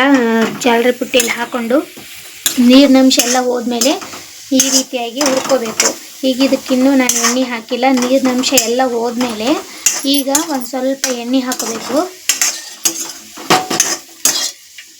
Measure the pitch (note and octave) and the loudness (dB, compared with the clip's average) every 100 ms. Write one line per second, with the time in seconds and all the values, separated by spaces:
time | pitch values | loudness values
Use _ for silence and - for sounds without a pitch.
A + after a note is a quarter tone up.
0 | C4+ C4+ A#3 A3+ A3 - C4 A#3 A#3 - | 4 4 4 2 0 0 2 4 2 0
1 | A#3+ B3+ A#3 A3+ A#3+ B3+ A3+ C4 F4 - | 0 0 0 -2 -4 -4 0 0 -2 -10
2 | - - - - - - A#3+ C4 C#4 C4 | -18 -18 -18 -8 -4 2 6 8 8 8
3 | C4 B3+ A#3+ B3+ B3 B3 A#3 A#3+ A#3+ F#4 | 6 4 0 0 0 -2 -2 -2 0 -2
4 | - - - - - C4+ C4+ C4+ C4 C4 | -6 -16 -18 -20 -2 0 2 0 -2 -6
5 | A#3 A#3 C#4+ C4 C4 C4 A3+ G#3+ A3+ - | -6 -2 0 0 0 0 0 -4 -4 -4
6 | - - C4 B3 C4+ C4 - B3+ C4 C#4 | -12 -4 -2 2 2 0 0 2 4 4
7 | B3 A#3+ A#3 B3 C4 A#3+ A3+ B3 B3+ C4 | 2 0 0 0 -2 -4 -6 0 2 2
8 | B3 C4+ C4 B3 C4 C#4 A3+ A#3+ C4 A#3 | 2 2 2 0 0 0 0 0 0 0
9 | A#3 A#3 B3 G#3+ A3+ E4+ F#4+ - - - | -2 -2 -4 -2 -2 -2 -4 -6 -4 -2
10 | C#4 C#4 C4+ C#4 E4+ C#4 A#3+ C4 C4 C4+ | 0 0 0 -2 -2 -4 -6 -4 -2 -2
11 | C4+ B3 A#3 C4 B3 B3+ A3+ A3+ - C4 | -4 -4 -2 -2 -2 -6 -6 -8 -4 -2
12 | F#4 - - - - - - - - - | -4 -6 -8 -4 -4 -4 -12 -8 -8 -6
13 | - - - - - - - - - - | -10 -14 -18 -18 0 0 0 -2 -2 -4
14 | - - - - - - - - - - | -10 -6 -4 -2 -6 -10 -20 -20 -20 -20